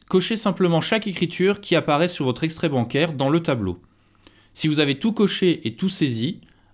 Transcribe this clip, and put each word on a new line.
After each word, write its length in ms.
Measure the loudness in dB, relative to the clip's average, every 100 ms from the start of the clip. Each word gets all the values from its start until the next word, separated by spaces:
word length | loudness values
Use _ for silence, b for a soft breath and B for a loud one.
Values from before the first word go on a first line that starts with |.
| 0
cochez 300 | 0 2 -2
simplement 440 | -2 0 2 2
chaque 260 | 2 -2 -2
écriture 540 | -2 -4 0 0 0
qui 140 | 0 0
apparaît 340 | 2 2 0
sur 160 | 0 -2
votre 180 | -2
extrait 260 | -4 -2 -2
bancaire 420 | 0 0 0 -2
dans 180 | 0 0
le 120 | 0
tableau. 400 | 0 -2 -4 -6 _ b b b b b b
Si 140 | -4 0
vous 120 | 2
avez 200 | 2 0
tout 140 | -2
coché 540 | 2 2 2 0 0 -4
et 60 |
tout 160 | -4 -4
saisi, 520 | 0 -2 0 -4 -6 b b b